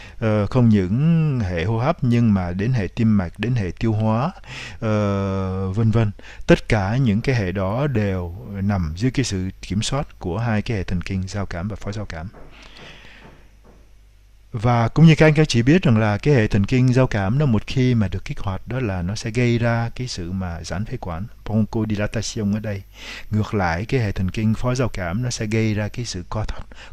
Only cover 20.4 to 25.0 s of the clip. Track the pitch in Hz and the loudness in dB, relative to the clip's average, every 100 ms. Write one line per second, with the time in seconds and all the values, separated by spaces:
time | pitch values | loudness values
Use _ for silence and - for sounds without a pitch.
20.4 | 92 85 85 82 110 127 92 82 110 - | -6 -6 -6 -6 -6 -8 -8 -8 -10 -12
21.4 | - 107 104 113 107 104 104 117 104 113 | -4 0 0 -2 -2 -2 -2 -4 -6 -4
22.4 | 104 107 107 98 - - - - - 107 | -2 -2 -4 -8 -12 -18 -16 -14 -4 -2
23.4 | 101 107 90 87 113 135 107 92 92 101 | 0 0 0 -2 -2 -2 0 -2 -2 0
24.4 | 110 107 123 123 117 - | 0 0 0 0 -2 -4